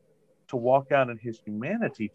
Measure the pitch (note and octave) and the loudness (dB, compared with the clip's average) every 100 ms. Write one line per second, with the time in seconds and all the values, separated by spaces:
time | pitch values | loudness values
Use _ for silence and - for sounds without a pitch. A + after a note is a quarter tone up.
0 | _ _ _ _ - C3 A#2+ C3+ C3+ C#3 | _ _ _ _ -8 -4 2 2 4 2
1 | B2+ A2+ A#2 A2 - G#2 C3+ A3+ D#3 - | 2 -2 -10 -10 -8 -6 -4 -2 -4 -4
2 | G#2+ | -8